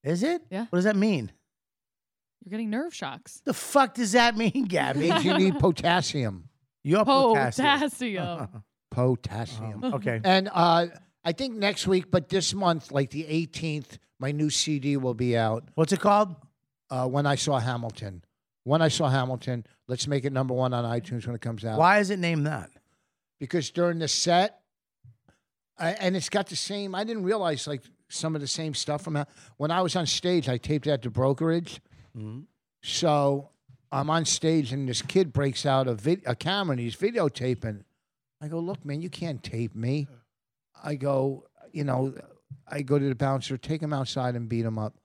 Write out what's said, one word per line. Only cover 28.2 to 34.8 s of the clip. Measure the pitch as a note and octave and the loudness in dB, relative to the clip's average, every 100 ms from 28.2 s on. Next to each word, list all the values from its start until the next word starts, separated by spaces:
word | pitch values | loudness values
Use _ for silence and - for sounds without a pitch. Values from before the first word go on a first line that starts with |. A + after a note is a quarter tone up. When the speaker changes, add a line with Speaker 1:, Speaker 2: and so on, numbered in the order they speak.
| D#3+ | -4
Speaker 3:
of | D#3 | -4
the | C#3 | -4
same | - D#3+ | -6 -4
stuff | - - D3 | -6 -4 -4
from | F3 | -2
that. | D3 C#3+ - - _ | -4 -4 -10 -20 _
When | D3+ | 0
I | E3+ | 2
was | F3+ F#3 | 2 0
on | D#3 | 0
stage, | - F3+ F3+ C3+ | 0 2 2 2
I | B2 | -2
taped | - D3+ C#3+ | 0 -2 2
at | C#3 | 0
the | A#2+ | 0
brokerage. | A2 C3 C3+ E3 E3+ E3+ - _ - - A2+ | 0 2 2 2 0 -2 -14 _ -20 -18 -12
Speaker 1:
Mm-hmm. | G#2+ A#2 D3+ _ _ _ | -10 -12 -16 _ _ _
Speaker 3:
So | - - E3+ D3 C#3+ C#3 C#3 _ _ - _ | -6 0 2 4 4 0 -6 _ _ -20 _
I'm | C3+ C#3 | -4 0
on | E3 | 0
stage, | D#3 - D#3+ E3 B2+ | 2 0 2 2 2
and | C3+ | -2